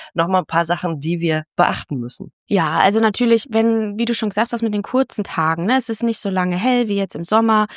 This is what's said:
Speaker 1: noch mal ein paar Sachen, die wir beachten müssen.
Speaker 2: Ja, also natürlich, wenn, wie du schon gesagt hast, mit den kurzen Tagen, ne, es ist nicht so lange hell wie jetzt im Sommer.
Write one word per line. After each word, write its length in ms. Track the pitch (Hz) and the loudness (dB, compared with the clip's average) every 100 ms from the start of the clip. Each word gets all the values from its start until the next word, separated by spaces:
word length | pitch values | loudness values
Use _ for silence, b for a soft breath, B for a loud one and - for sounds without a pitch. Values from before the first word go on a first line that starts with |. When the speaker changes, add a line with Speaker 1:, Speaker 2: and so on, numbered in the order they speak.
| B | B
Speaker 1:
noch 140 | 165 170 | -2 0
mal 120 | 190 | 0
ein 60 | - | 0
paar 200 | 165 170 | 0 0
Sachen, 340 | 175 175 151 | -2 -2 -2
die 200 | 156 170 | -2 -2
wir 240 | 165 156 - - | 0 -2 -2 0
beachten 420 | 170 - - 131 | 2 0 -6 -6
müssen. 340 | 120 - - - - | -6 -10 -16 -16 -2
Speaker 2:
Ja, 320 | 196 156 165 | 0 2 2
also 200 | 202 214 | 4 4
natürlich, 480 | 220 - 240 226 - | 2 2 2 2 2
wenn, 500 | 220 226 226 208 208 | 0 2 2 -2 -4
wie 60 | 233 | -4
du 100 | 233 | -2
schon 140 | 214 | -2
gesagt 220 | 208 233 | -2 -2
hast, 100 | 226 | -2
mit 100 | 226 | -2
den 100 | 208 | -2
kurzen 400 | - 254 262 - | 0 0 0 -4
Tagen, 420 | - - 160 165 185 | -6 -2 0 0 0
ne, 120 | 262 | 0
es 120 | - | 0
ist 120 | 226 | -2
nicht 180 | 233 226 | -2 -2
so 100 | 202 | -2
lange 260 | 185 180 180 | -2 0 0
hell 320 | 247 247 220 | 2 2 2
wie 80 | 196 | -2
jetzt 200 | 190 175 | -2 -6
im 100 | 170 | 0
Sommer. 420 | 220 226 214 202 | 2 4 4 2